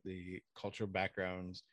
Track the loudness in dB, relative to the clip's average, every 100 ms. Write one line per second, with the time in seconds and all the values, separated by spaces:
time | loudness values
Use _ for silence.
0 | -4 -4 -4 -6 -8 -6 -4 0 2 4
1 | 4 4 2 2 -2 -6 -12